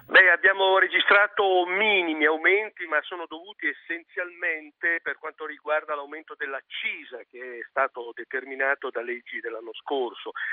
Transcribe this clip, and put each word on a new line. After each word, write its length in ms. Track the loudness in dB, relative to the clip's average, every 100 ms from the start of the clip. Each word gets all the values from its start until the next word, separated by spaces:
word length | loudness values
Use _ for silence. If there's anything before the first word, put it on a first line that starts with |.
| 4
Beh, 220 | 6 8
abbiamo 460 | 6 4 4 4 4
registrato 880 | 4 2 4 4 4 2 2 4 2
minimi 600 | 2 2 2 2 2 2
aumenti, 600 | 4 4 2 0 -8 -4
ma 140 | -2
sono 220 | -2 -10 -10
dovuti 360 | -12 -16 -6 -6
essenzialmente 1300 | -6 -10 -10 -10 -10 -10 -6 -4 -4 -8 -6 -2 -2
per 160 | -4 -8
quanto 280 | -10 -10 -12
riguarda 500 | -10 -2 -2 -2 -8
l'aumento 400 | -8 -14 -14 -10
dell'accisa 840 | -8 -8 -10 -8 -8 -8 -12 -16 -16
che 280 | -16 -14 -12
è 60 | -6
stato 420 | -2 -2 -4 -12
determinato 760 | -12 -10 -8 -8 -2 -2 -2 -4
da 120 | -6
leggi 380 | -6 -8 -10 -12
dell'anno 320 | -10 -10 -12
scorso 600 | -12 -4 -2 -4 -6 -12 -8 -6